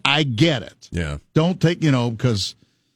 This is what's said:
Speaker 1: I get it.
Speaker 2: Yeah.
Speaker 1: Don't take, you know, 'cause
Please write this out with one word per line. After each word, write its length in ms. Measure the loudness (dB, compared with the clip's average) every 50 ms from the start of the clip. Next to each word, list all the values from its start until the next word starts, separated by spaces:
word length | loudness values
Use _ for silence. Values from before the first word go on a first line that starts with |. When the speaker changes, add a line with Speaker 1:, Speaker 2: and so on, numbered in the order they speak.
| -2
Speaker 1:
I 160 | 0 0 0
get 400 | 0 0 2 2 2 2 2 -2
it. 260 | -6 -10 -18 _ -16 -8
Speaker 2:
Yeah. 260 | -6 -6 -4 -4 -6 -8 -8 _ 0
Speaker 1:
Don't 260 | 0 2 0 0 0
take, 240 | 0 0 0 2 2
you 60 | 2
know, 220 | 2 2 0 -2
'cause 420 | -2 -2 0 0 0 0 -4 -6 -10 _ _ _ _ _ _ _ _